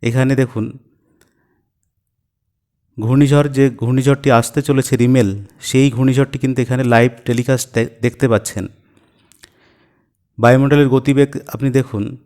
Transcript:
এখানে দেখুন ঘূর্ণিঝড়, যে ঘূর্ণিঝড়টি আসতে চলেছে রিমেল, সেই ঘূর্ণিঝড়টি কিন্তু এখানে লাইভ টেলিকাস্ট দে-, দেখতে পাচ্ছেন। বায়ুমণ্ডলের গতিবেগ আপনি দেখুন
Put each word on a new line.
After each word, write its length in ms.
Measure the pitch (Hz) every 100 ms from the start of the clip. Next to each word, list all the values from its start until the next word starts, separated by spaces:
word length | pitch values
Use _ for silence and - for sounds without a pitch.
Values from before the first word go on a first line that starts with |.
এখানে 340 | 113 120 131 135
দেখুন 420 | 127 - 113 - _ _ _ _ _ _ _ _ _ _ _ _ _ _ _ _ _ _ _ _ _ -
ঘূর্ণিঝড়, 480 | 110 131 143 143 147
যে 220 | 135 139
ঘূর্ণিঝড়টি 600 | 110 117 127 131 135 139
আসতে 320 | 120 120 -
চলেছে 340 | 139 135 127 127
রিমেল, 480 | 123 131 107 101 101 _
সেই 300 | - 131 139
ঘূর্ণিঝড়টি 480 | 117 131 131 135 135
কিন্তু 240 | 131 127
এখানে 220 | 123 127
লাইভ 280 | 127 117 123 123
টেলিকাস্ট 500 | - 117 123 131 -
দে-, 140 | - 113 -
দেখতে 280 | 123 - 135
পাচ্ছেন। 400 | 110 - - - _ _ _ _ _ _ _ - _ _ _ _ _ _ _ _ -
বায়ুমণ্ডলের 500 | 113 127 139 147 139
গতিবেগ 480 | 131 131 135 139 - -
আপনি 220 | 113 135
দেখুন 460 | 131 131 107 101 -